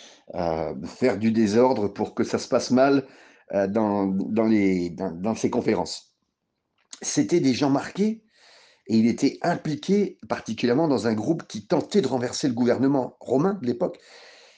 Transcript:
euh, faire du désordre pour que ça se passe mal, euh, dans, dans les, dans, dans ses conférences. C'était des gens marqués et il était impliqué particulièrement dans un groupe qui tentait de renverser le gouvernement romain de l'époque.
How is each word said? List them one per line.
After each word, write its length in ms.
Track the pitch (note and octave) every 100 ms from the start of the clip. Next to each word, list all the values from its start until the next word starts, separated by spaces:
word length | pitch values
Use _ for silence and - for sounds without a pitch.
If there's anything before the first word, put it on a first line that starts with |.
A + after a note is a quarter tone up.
| - - _ F2+
euh, 380 | E2+ D#2+ D#2 -
faire 340 | - - B2+ G2+
du 140 | A2+
désordre 560 | A2 G#2+ A2 B2+ A2+ G2+
pour 280 | - A2+ -
que 80 |
ça 140 | A2 A#2
se 100 | -
passe 240 | B2 -
mal, 340 | B2 C#3 C#3 - - - _ _
euh, 140 | G2+ G2
dans, 400 | G#2+ G#2+ G2+ G2
dans 360 | F#2+ - A2
les, 460 | A2 G#2+ G2 F#2 F2
dans, 220 | E2+ E2+
dans 240 | E2 G#2 A2+
ses 140 | C3+
conférences. 640 | B2 A2 F#2 E2 - - _ _ _ _ _ _ _ _ -
C'était 380 | - - - F3
des 140 | C3+
gens 160 | A#2 C#3+
marqués 540 | C#3 - - G#3+ A3 _ _ - - - _ -
et 100 | A2
il 100 | A2+
était 300 | - C#3 -
impliqué 760 | E3+ E3 D#3 D3 - G3+ F#3 - A2
particulièrement 600 | G#2 - A2 A#2+ B2 D#3+
dans 200 | A#2+ A2+
un 60 |
groupe 340 | A2 B2+ E3 -
qui 200 | G#3+ -
tentait 340 | D#3+ - G3+
de 60 | C3
renverser 400 | B2+ A#2+ - D3
le 60 |
gouvernement 600 | A#2 A#2+ A2+ C3+ D3 - -
romain 380 | - C3 F3+ G3+
de 60 | -
l'époque. 320 | - F3 - - - - - -